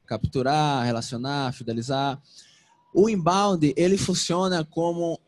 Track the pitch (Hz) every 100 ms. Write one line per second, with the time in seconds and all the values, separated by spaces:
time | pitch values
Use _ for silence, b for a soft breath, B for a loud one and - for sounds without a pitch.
0 | - 110 - 135 127 151 151 135 120 113
1 | 117 117 131 143 131 - 113 117 120 135
2 | 139 127 b b b b b b _ -
3 | 220 202 165 190 208 175 147 147 180 196
4 | - 185 - 175 185 180 151 165 170 170
5 | 170 156